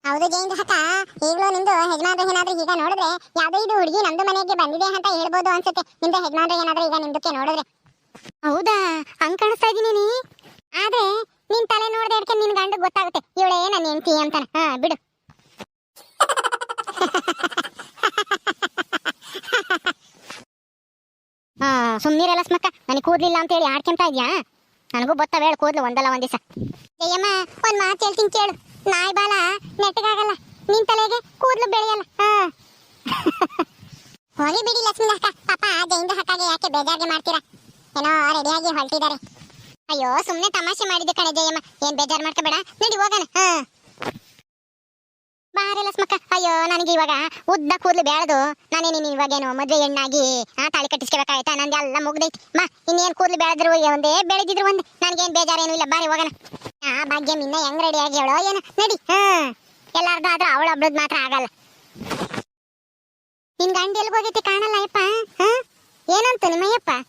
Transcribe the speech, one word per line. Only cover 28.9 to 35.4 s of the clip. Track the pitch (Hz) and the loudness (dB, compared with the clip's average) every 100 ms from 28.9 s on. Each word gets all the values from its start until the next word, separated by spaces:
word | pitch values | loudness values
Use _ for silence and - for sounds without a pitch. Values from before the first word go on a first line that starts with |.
ನಾಯಿ | 359 381 | 0 0
ಬಾಲ | 381 403 403 349 403 - - | 0 2 2 2 -2 -8 -2
ನೆಟ್ಟಗಾಗಲ್ಲ, | 403 466 427 415 415 370 - - - | 0 0 0 0 0 -2 -10 -12 0
ನಿನ್ | 427 440 | 2 4
ತಲೆಗೆ | 440 440 480 - _ | 2 2 -2 -6 _
ಕೂದ್ಲು | 523 508 466 | 0 2 2
ಬೆಳೆಯಲ್ಲ. | 440 440 427 359 - | 0 0 -2 -4 0
ಹಾ. | 415 415 359 - - _ _ _ - - - - - - 330 _ - - - - _ - | 2 2 0 -4 -20 _ _ _ -8 -2 -4 -2 -4 -4 -6 _ -20 -20 -20 -20 _ -4
ಹೋಗಿ | 294 370 453 | -2 0 -2
ಬಿಡಿ | 480 440 | -2 -2
ಲಕ್ಷ್ಮೀ | - 440 403 | 0 0 2
ಅಕ್ಕ, | 415 - | -2 -4